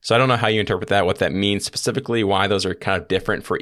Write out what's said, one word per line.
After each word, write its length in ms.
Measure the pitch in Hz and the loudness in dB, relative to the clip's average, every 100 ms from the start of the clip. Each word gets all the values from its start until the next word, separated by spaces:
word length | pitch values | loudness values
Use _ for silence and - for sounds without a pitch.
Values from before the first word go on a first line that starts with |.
So 120 | - | 0
I 40 | 117 | 2
don't 100 | 131 | 4
know 100 | 117 | 2
how 100 | 110 | 2
you 120 | 110 | 2
interpret 300 | 98 90 - | 0 -2 0
that, 160 | 101 90 | 2 2
what 140 | 90 | 2
that 140 | 85 | 0
means 320 | 90 101 101 - | 0 0 -2 -4
specifically, 580 | - - 131 127 117 | -6 -4 -4 -2 0
why 240 | 98 95 98 | 2 2 2
those 180 | 98 95 | 0 -2
are 100 | 85 | -4
kind 260 | 101 95 | -2 -2
of 60 | - | 0
different 360 | 95 - 95 | -2 -2 -4
for 160 | - - | -4 -4